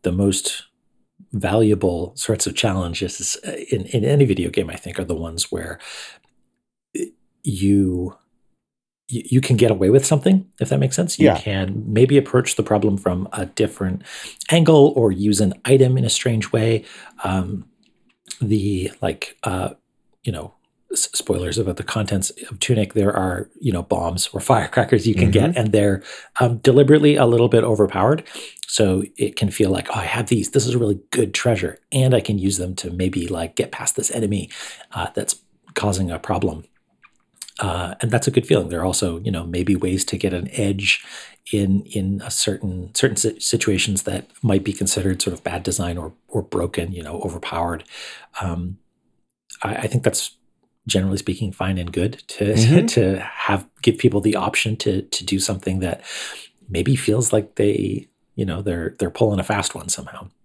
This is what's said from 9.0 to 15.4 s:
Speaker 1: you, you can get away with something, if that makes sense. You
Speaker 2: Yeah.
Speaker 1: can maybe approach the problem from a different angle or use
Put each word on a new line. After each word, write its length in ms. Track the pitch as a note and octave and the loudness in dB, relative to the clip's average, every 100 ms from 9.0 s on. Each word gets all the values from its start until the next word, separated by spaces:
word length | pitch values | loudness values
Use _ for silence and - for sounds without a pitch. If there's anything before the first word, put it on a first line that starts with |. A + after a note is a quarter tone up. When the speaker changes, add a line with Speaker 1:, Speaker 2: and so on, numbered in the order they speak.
| - | -8
Speaker 1:
you, 140 | A#2 - | -8 0
you 100 | B2+ | 0
can 160 | - A#2 | 2 4
get 140 | A#2 | 4
away 200 | G2+ F#2+ | 4 4
with 140 | C3 - | 4 4
something, 400 | D3+ F3+ F#3+ - - | 2 4 2 2 -6
if 80 | - | -2
that 100 | C3+ | 0
makes 160 | C3+ C3+ | 0 0
sense. 220 | F3 - | -2 4
You 80 | C#3 | 4
Speaker 2:
Yeah. 120 | F2 | 4
Speaker 1:
can 460 | - G2 F#2+ G#2 A2 | -2 -4 -4 -4 -2
maybe 300 | A2 B2+ C#3 | 4 6 4
approach 400 | C#3 D3 - - | 4 0 0 -2
the 60 | |
problem 340 | G#2 G#2 G#2+ G2 | 0 2 2 0
from 320 | - F2+ F#2+ | -2 -2 -6
a 140 | - F#2 | -8 -8
different 560 | - A2+ - F#2+ F#2 - - - - - | -2 -2 0 -4 -4 -10 -16 -14 -12 0
angle 420 | E3 D#3+ D#3 C#3+ C#3 | 4 6 8 8 6
or 160 | A2+ | 2
use 280 | F#2 G#2 G2+ | 2 0 2